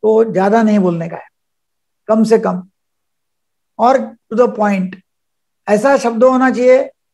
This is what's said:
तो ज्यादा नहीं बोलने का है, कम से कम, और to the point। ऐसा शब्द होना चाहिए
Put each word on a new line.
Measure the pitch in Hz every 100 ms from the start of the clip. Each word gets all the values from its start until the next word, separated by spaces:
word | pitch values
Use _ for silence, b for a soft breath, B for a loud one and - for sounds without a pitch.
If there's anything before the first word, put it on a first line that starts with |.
तो | 214 220 226
ज्यादा | 180 196 220
नहीं | 220 208
बोलने | 185 170 165
का | -
है, | - _ _ _ _ _ _ _ -
कम | 220
से | 220 220
कम, | 185 180 - _ _ _ _ _ _ _ _ _ _ -
और | 233 269
to | 220 - _ 226
the | 240
point। | 208 208 196 185 185 _ _ _ _ _ _ -
ऐसा | 208 269 277
शब्द | 233 226
होना | 254 254 262
चाहिए | 220 247 254 - _ _